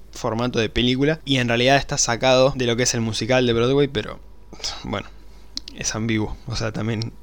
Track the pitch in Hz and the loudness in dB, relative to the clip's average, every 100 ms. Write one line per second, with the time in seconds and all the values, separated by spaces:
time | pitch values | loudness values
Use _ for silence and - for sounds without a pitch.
0 | - - 120 110 123 120 107 117 120 127 | -18 -6 -4 0 0 0 0 2 0 2
1 | 143 160 139 135 120 117 127 139 - 143 | 0 0 0 0 2 4 6 4 2 -2
2 | - 113 131 127 135 131 120 113 123 123 | 0 2 4 6 4 2 0 2 0 0
3 | 113 107 113 127 123 117 120 139 139 107 | -2 -2 0 2 4 2 2 2 2 0
4 | - - - - - - - - - 104 | -6 -10 -16 -20 -20 -10 -10 -8 -6 -6
5 | - - - - - - - - 120 110 | -8 -14 -18 -18 -14 -14 -12 -8 -6 -4
6 | 113 110 104 - - 110 113 107 110 107 | 0 0 -2 -6 -8 -6 -4 -4 -2 -2
7 | 110 - | -4 -8